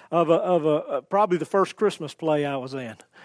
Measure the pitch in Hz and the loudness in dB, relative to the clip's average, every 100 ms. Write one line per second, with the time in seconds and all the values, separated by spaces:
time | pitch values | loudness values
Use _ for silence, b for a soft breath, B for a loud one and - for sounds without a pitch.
0 | B 165 160 165 185 175 151 151 - 135 | B 0 4 2 4 2 2 0 -2 -6
1 | - 196 214 180 151 202 185 - 208 - | -2 0 2 0 0 0 0 0 -2 -2
2 | 151 - 160 151 143 139 127 135 120 110 | -12 -6 0 0 0 -4 -6 -10 -10 -14
3 | - B | -20 B